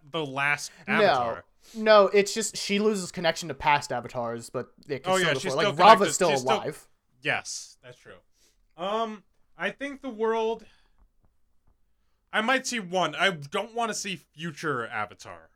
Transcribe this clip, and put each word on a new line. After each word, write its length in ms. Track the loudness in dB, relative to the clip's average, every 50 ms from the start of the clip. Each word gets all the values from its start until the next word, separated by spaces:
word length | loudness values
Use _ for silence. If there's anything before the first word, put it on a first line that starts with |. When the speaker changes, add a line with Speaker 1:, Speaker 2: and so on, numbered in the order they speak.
| -6 -8
Speaker 1:
the 160 | -8 -6 -6
last 460 | -6 -4 -2 -2 -2 -2 -2 -6 -12 -16 -14 -6 0
Speaker 2:
No. 80 | 2
Speaker 1:
Avatar? 480 | 4 4 4 4 2 0 -2 -4 -8 -12 _ _ _ _ -18 -12
Speaker 2:
No, 320 | -2 4 8 8 8 8 8
it's 260 | 4 2 2 2 -2
just 240 | -4 -6 -6 -6 -8
she 220 | -4 -2 -2 0
loses 320 | 2 0 0 -2 -4 -8
connection 360 | -8 -2 -2 -2 -2 -2 -6 -10
to 60 | -10
past 380 | -2 2 2 2 2 0 -2
Avatars, 580 | -6 -6 -6 -8 -8 -8 -6 -6 -6 -8 -10 -10
but 220 | -8 -8 -8 -10 _ _ -10 -10
they 120 | -10 -6
can 120 | -2 -2
Speaker 1:
Oh, 40 | 0 2
Speaker 2:
still 100 | 2 2
Speaker 1:
yeah, 60 | 0
Speaker 2:
go 60 | -2
Speaker 1:
she's 120 | -2 -2 -2
Speaker 2:
forward. 80 | 0 0
Speaker 1:
still 80 | 0
Speaker 2:
Like, 80 | 4 8
Rava's 180 | 10 10 10 10
Speaker 1:
connected. 140 | 8 2 0
Speaker 2:
still 160 | 0 2 2
Speaker 1:
She's 80 | 2 0
still 140 | 0 0 0 0
Speaker 2:
alive. 300 | -2 -6 -10 -12 -16 _ _ _ _ _ _ _
Speaker 1:
Yes, 560 | -6 -4 -4 -4 -6 -10 -12 -14 -14 -16 -20 _ _
that's 140 | -20 -20 -20
true. 180 | _ -20 -20 -20 _ _ _ _ _ _ _ _ _ _ _
Um, 480 | -8 -6 -4 -2 -2 -4 -4 -8 -12 -18 _ _ _ _ _ _ -8
I 120 | -8 -8
think 320 | -6 -8 -10 -12 -10 -12
the 80 | -12 -12
world, 560 | -8 -4 -2 -2 0 0 -2 -2 -4 -6 -10 -18 _ _ _ _ _ _ _ _ _ _ _ _ _ _ _ _ _ _ _ _ _ _ _ _ _ _ _ _ _ _ _ _ -4
I 80 | -2
might 240 | 0 2 0 0 0 -4
see 120 | -6 -8
one. 360 | -6 -4 -2 -2 -2 -2 0
I 140 | 0 0 0
don't 420 | -2 -4 -8 -8 -8 -8 -8 -6 -6
wanna 200 | -6 -6 -6 -6
see 220 | -8 -8 -8 -10 -10
future 680 | -12 _ _ -12 -10 -10 -10 -8 -6 -4 -4 -4 -6 -6
Avatar. 640 | -6 -6 -6 -6 -8 -14 -18 -18 -18 -20 -20 _ _